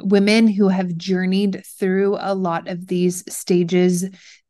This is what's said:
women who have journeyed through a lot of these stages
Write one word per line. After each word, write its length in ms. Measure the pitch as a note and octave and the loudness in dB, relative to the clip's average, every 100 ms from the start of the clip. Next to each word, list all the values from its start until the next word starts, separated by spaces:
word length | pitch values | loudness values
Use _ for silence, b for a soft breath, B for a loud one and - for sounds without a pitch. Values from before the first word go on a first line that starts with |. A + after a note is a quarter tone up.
women 460 | G3 G3+ G3+ A3 A3+ | 0 2 4 4 4
who 220 | G3 F#3+ | 4 2
have 280 | F#3 F3+ E3 | 2 -2 -6
journeyed 680 | F#3 F#3 F#3 F#3+ G3+ G3 - - | -2 -2 0 0 0 -4 -12 -4
through 380 | F#3+ F#3+ G3 G3+ | -2 0 0 -2
a 140 | G3 | -4
lot 340 | F#3+ F#3 E3+ F3 | -4 -2 -4 -6
of 180 | F3 F#3 | -10 -4
these 380 | F3+ F3+ F3+ - | 0 0 -2 -10
stages 760 | - - F3+ E3+ F3+ F3+ F3 F#3+ B B B | -10 0 0 2 2 2 0 -4 B B B